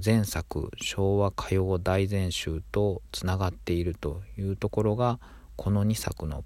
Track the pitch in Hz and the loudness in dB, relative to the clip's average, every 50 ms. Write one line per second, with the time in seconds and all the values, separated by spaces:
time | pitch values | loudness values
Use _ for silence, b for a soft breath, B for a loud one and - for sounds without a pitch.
0 | 90 107 113 113 104 - - 80 78 - - 78 - - - - - - - - | 4 4 4 4 4 2 -2 -4 -4 -4 -4 -4 -4 -4 -6 -8 -8 -4 0 2
1 | 98 98 101 101 101 95 - - - - 95 95 92 95 95 87 92 92 92 98 | 2 4 4 4 2 2 0 -2 -2 0 2 2 2 2 0 0 2 2 2 2
2 | 98 95 101 98 92 90 85 - - 85 80 78 - - - 104 104 101 92 - | 2 2 2 0 0 0 -2 -2 -4 -4 -4 -4 -4 -2 0 0 2 2 0 -2
3 | - - - - - 95 95 95 98 90 - - - - 87 87 87 87 78 - | -6 -10 -8 -4 -2 0 0 2 0 0 -2 -2 -2 0 0 0 0 0 -2 -4
4 | - 73 76 87 98 - - 101 98 98 98 - - 104 - 110 107 107 107 117 | -4 -6 -6 -6 -10 -10 -6 -4 -2 -2 -2 -2 -2 -2 0 2 2 2 2 2
5 | 123 120 120 B B B B B B B - - - 95 104 101 101 107 110 - | 2 0 0 B B B B B B B -10 -4 0 2 2 4 4 2 2 0
6 | - - - - - 78 71 67 60 | -2 -4 -6 -4 -6 -6 -6 -6 -10